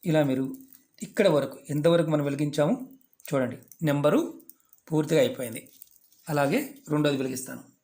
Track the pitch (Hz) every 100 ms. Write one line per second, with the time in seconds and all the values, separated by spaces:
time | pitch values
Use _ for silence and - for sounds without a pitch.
0 | 180 156 143 131 135 - - _ _ _
1 | - - 196 147 135 - - 151 156 170
2 | 160 151 143 139 147 147 151 254 - -
3 | _ _ - 143 120 - - - 160 143
4 | 147 233 339 - - - _ _ - 156
5 | 151 156 123 - 123 110 - _ - _
6 | _ _ - 147 139 214 302 - - 147
7 | 147 135 131 127 - 123 - _